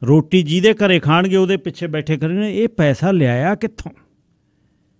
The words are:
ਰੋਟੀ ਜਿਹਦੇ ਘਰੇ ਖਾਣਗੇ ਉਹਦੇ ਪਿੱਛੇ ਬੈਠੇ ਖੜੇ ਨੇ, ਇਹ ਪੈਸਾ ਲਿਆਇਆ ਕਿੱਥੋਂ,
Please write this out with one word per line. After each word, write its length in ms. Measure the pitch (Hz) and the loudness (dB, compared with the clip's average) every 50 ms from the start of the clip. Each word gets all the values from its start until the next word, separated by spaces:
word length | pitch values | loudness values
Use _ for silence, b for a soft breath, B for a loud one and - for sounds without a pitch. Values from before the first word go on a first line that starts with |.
| - 117 | 0 2
ਰੋਟੀ 340 | 143 160 151 156 185 185 | 2 2 2 2 0 0
ਜਿਹਦੇ 320 | 170 143 160 185 185 220 220 | 0 2 0 2 2 2 2
ਘਰੇ 260 | 214 208 196 185 165 | 2 2 2 2 2
ਖਾਣਗੇ 360 | - 147 156 170 185 196 185 | 2 2 2 2 2 2 2
ਉਹਦੇ 220 | 190 190 180 196 185 | 0 0 0 0 -4
ਪਿੱਛੇ 300 | - 175 160 - 175 165 | -4 -8 -10 -8 -8 -6
ਬੈਠੇ 300 | 151 151 151 151 156 135 | -6 -6 -4 -4 -4 -4
ਖੜੇ 160 | 156 160 175 | -4 -4 -4
ਨੇ, 220 | 202 214 214 185 | -4 -4 -4 -2
ਇਹ 120 | 196 226 226 | -2 -2 -2
ਪੈਸਾ 440 | 226 - 156 147 131 - 156 190 | 0 0 0 2 2 0 0 0
ਲਿਆਇਆ 440 | 196 175 147 123 120 123 143 180 208 | 2 2 2 2 0 0 0 -2 -2
ਕਿੱਥੋਂ, 360 | - - - - - - 165 - _ _ _ _ _ _ _ _ _ _ _ _ _ _ _ _ _ _ _ _ _ | -2 -4 -8 -8 -10 -16 -18 -18 _ _ _ _ _ _ _ _ _ _ _ _ _ _ _ _ _ _ _ _ _